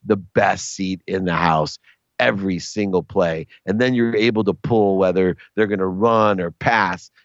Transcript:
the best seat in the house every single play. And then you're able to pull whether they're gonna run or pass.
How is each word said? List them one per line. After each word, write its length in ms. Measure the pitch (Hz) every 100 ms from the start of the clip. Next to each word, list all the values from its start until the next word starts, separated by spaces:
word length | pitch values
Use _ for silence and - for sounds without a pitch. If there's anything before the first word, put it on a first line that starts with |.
the 140 | 104 101
best 560 | 92 113 98 95 -
seat 300 | - 92 90 -
in 200 | 95 92
the 100 | 82
house 420 | 85 80 76 - _ _ _ -
every 400 | 123 101 98 90
single 460 | - 107 101 90
play. 420 | - 98 85 80 - - -
And 140 | 107
then 140 | 127
you're 220 | 123 117 110
able 280 | 113 110
to 100 | 101
pull 440 | 87 - 113 101 95
whether 380 | 92 90 92 82 - -
they're 120 | 104
gonna 200 | 101 92
run 520 | 92 113 113 107 95
or 120 | 85
pass. 600 | - - 113 95 90 - _